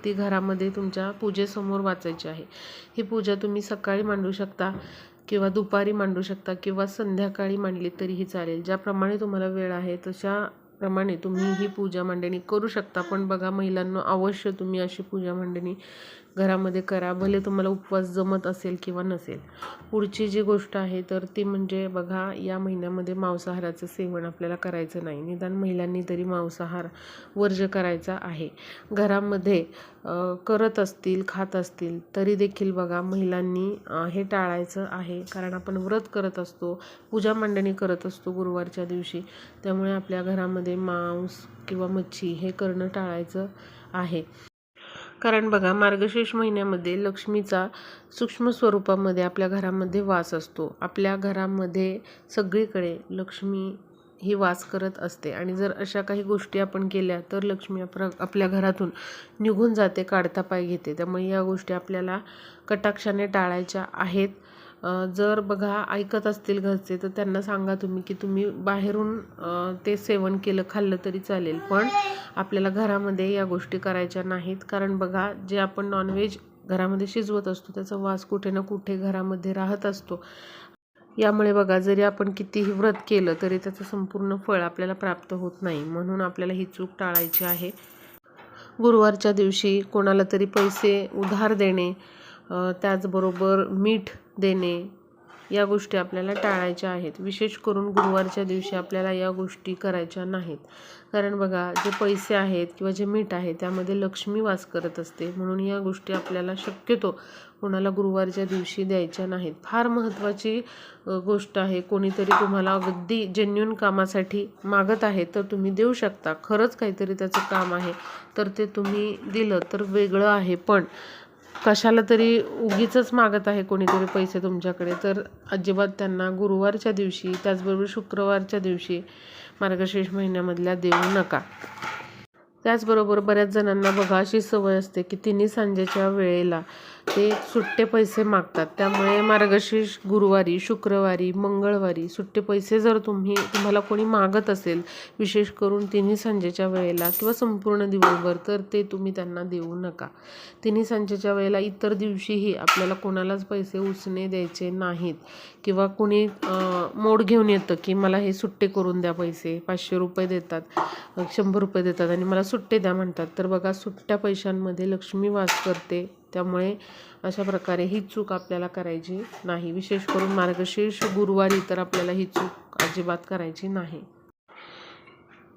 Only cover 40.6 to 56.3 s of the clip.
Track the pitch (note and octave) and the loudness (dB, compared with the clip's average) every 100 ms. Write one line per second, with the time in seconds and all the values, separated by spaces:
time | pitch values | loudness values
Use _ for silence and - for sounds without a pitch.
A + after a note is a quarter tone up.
40.6 | F3+ F3+ F#3 F3 F3 F3 F#3 - - - | -2 -2 -2 -2 -2 -4 -6 -10 -20 -16
41.6 | - F#3 F#3 F#3+ F3+ - F3+ D#3+ F#3 F#3 | -8 -4 -2 -2 -4 -6 -6 -4 -6 -4
42.6 | F#3+ F3+ F#3 G3 F#3 E3+ E3+ F#3+ G3 - | -2 -2 -4 -4 -4 -6 -6 -6 -8 -10
43.6 | - - - F3+ F3 E3 D#3+ - - _ | -20 -20 -10 -6 -4 -4 -6 -14 -20 _
44.6 | _ - - - - - A3+ A3 A3 G3+ | _ -20 -20 -18 -18 -8 0 0 2 2
45.6 | F#3 G3+ G3+ G3 G#3 A#3 A3+ A3+ A3 G3+ | 4 4 4 4 0 0 0 0 0 0
46.6 | G3 F3+ F3 F#3 G3+ G3 G#3 G#3 G3 F#3+ | 0 -2 -2 -2 -2 -4 -2 -2 0 0
47.6 | F#3+ - - - - - A#3 - A#3+ A#3 | 0 -6 -18 -20 -12 -6 -4 0 0 4
48.6 | A3 G3+ G3 F#3+ F#3+ F3+ F3+ F#3 F#3 G3 | 4 4 2 2 2 0 0 0 0 0
49.6 | F#3 F#3+ F#3 G3 G3 F3 E3 E3 - - | -2 -2 -2 0 2 0 0 -6 -6 -8
50.6 | D#3 - F3+ - G3 G3 G3 F#3+ F#3+ F#3+ | -8 -6 -6 0 0 0 -2 -2 -2 -2
51.6 | F3+ F#3+ F#3 G3+ - - - - F#3+ G#3 | -2 0 -2 -4 -12 -20 -8 -4 0 0
52.6 | G#3+ F#3+ F3 E3 - F#3 F#3+ - G3 F#3+ | 0 -2 -4 -6 -8 -8 -8 -6 -4 -4
53.6 | F#3+ G3 - - _ - F#3+ G3+ F#3 F3+ | -4 -8 -16 -20 _ -8 -2 2 2 0
54.6 | - F#3+ F#3+ F#3+ F3 - D3+ F#2+ F3+ F#3 | -4 -4 -4 -6 -10 -8 -8 -6 -4 -2
55.6 | G3 G3+ G3 G3+ G3 G3+ G3 | -2 -2 -4 -4 -2 -2 0